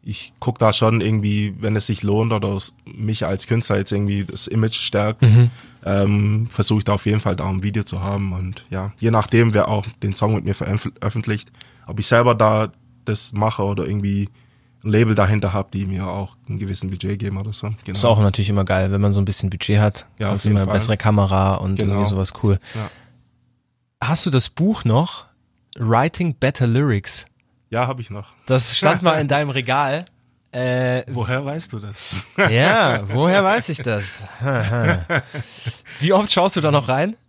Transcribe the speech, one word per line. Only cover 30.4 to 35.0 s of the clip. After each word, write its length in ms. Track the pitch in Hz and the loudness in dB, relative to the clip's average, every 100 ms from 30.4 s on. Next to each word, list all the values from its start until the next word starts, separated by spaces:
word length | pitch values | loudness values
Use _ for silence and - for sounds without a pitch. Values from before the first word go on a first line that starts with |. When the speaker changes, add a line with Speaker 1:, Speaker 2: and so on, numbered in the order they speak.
| _ | _
Speaker 2:
Äh, 540 | 127 127 127 127 127 127 | -6 -2 0 0 -2 -4
Speaker 1:
Woher 380 | 123 107 127 | -6 -4 -4
weißt 280 | 139 151 - | -4 -8 -10
du 60 | 113 | -12
das? 380 | 104 104 - 95 - - | -12 -12 -8 -10 -10 0
Speaker 2:
Ja, 600 | 165 113 151 220 170 113 101 | 2 4 4 4 2 0 -2
woher 280 | 113 165 190 | 0 2 4
weiß 240 | 190 220 226 | 2 0 -2
ich 80 | 147 | -6
das? 480 | 127 107 95 - 104 - | -2 -4 -4 -10 -12 -8
<laughs> 640 | 127 127 104 120 117 170 | -4 -2 0 0 2 0